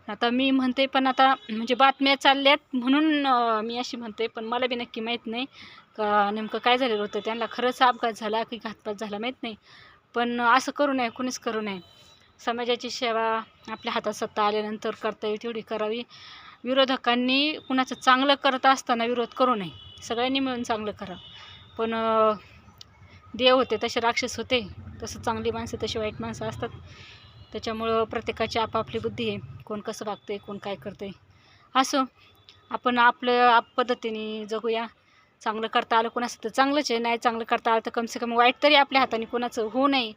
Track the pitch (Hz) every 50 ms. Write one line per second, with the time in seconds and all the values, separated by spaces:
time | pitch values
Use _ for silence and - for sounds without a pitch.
0 | _ - 208 - 247 240 240 254 269 269 269 269 262 254 247 - 269 269 - 269
1 | 262 262 262 - 269 269 269 - - - 220 220 226 226 254 220 262 269 269 -
2 | 277 269 277 262 - 285 269 277 277 269 294 294 - _ - 254 233 254 269 294
3 | 311 320 302 294 285 269 254 240 240 233 220 214 214 233 233 240 247 - - 240
4 | 240 220 208 - 226 226 - 233 226 226 240 247 254 247 247 240 240 - - 233
5 | 220 226 240 233 - 233 220 240 262 - _ - - - - - - _ _ -
6 | 214 208 208 208 202 202 208 220 220 208 - 220 - 247 247 247 269 240 214 208
7 | 208 202 - 208 196 220 226 233 226 214 - - 240 247 247 - 269 247 240 233
8 | - 233 214 - 226 214 214 220 220 220 247 214 - 220 202 - _ 214 208 202
9 | 226 208 202 208 220 247 262 _ - 233 214 - _ _ - - - - - _
10 | _ _ - 240 240 240 240 240 240 233 233 262 - - - - 294 285 269 262
11 | 240 226 226 - 262 254 247 - - 240 220 220 214 208 196 180 - - _ _
12 | - - - _ _ _ _ _ - 254 233 240 247 233 240 240 - 240 - -
13 | 262 233 220 226 226 226 220 220 220 - _ _ _ - 220 - - 233 226 233
14 | - 214 214 - 233 214 - 220 214 208 214 214 214 208 214 214 - 226 214 -
15 | - 220 208 - - 214 214 214 - 233 233 220 208 - 226 214 214 214 220 240
16 | 240 - - - - - - - - - - _ - 240 262 269 269 247 269 262
17 | - 247 240 247 247 254 262 269 285 302 302 - - - 262 262 262 - 254 -
18 | - 262 254 254 269 285 277 269 - 269 254 254 - 269 269 254 - - 247 233
19 | 233 233 240 240 233 - - - 262 254 254 214 185 156 - - - - - -
20 | - - 233 233 240 262 269 269 269 262 254 240 247 - 233 214 214 208 190 -
21 | 202 190 180 180 - - - - - - - - - - - - 226 226 226 226
22 | 226 226 220 220 220 214 214 - - - - - _ - _ - - _ _ _
23 | - - - - _ - - 214 254 254 262 269 240 - 226 208 - 233 - 247
24 | 240 233 233 - 269 233 - - 220 - 262 247 208 175 - - - - - -
25 | 226 214 - - - 240 226 220 220 233 220 226 233 226 - 233 220 214 - 226
26 | 214 214 214 - 226 226 214 - 220 220 220 - - - - - - - - -
27 | - - - - - - - - - _ - 214 - 233 220 220 226 226 226 226
28 | 226 220 - 233 - - 220 - 226 220 - 240 220 208 - 226 214 - - 226
29 | 208 226 208 226 240 220 202 208 - - - - - - 214 208 - - 208 -
30 | 233 214 202 185 _ - 208 202 - - 202 196 - 208 196 190 - 208 190 -
31 | 202 196 180 - _ _ _ _ _ _ _ _ _ _ _ 262 269 - - 277
32 | 262 247 _ _ _ _ _ _ _ - - _ _ _ 233 226 - 247 247 240
33 | 240 240 240 - 254 247 247 247 247 247 233 233 233 _ _ - 247 233 247 240
34 | - 226 220 220 214 214 220 220 214 202 220 220 226 233 226 226 233 220 _ _
35 | _ _ _ _ _ _ _ _ - 233 208 220 220 214 - 240 233 - 233 226
36 | 233 226 - 240 240 240 - - - 220 - - 269 277 285 302 277 - 240 233
37 | 233 233 233 233 - 247 226 226 226 - 240 226 - 233 226 226 - 240 - 240
38 | 233 226 - 247 240 233 233 233 240 247 262 - - 294 302 277 277 277 269 269
39 | 262 - 233 226 226 226 - 240 240 240 - 254 214 220 202 254 269 285 277 262
40 | 240 214 214